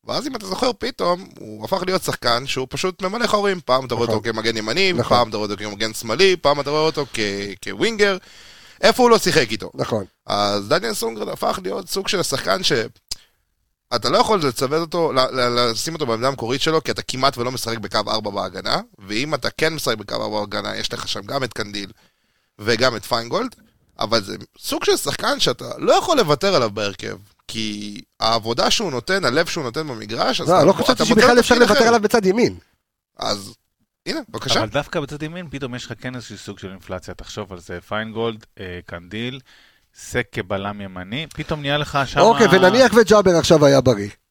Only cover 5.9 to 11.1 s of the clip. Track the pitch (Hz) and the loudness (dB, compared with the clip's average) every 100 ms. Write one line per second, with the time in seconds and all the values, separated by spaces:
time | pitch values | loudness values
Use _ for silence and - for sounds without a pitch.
5.9 | 110 113 123 190 180 143 143 139 151 156 | -6 -4 2 2 4 2 2 0 0 0
6.9 | 151 139 - 104 101 101 92 - 101 202 | -2 -6 -2 -2 -2 -8 -10 -12 -2 -2
7.9 | 220 208 190 - - - - - - 202 | 2 0 0 -8 -20 -20 -20 -20 2 2
8.9 | 226 240 220 180 156 123 110 - 135 131 | 6 6 6 4 2 0 -4 -8 -8 -4
9.9 | 110 92 _ - 101 104 104 101 165 226 | -4 -4 _ -4 0 0 -2 0 0 0
10.9 | 208 226 | -4 -6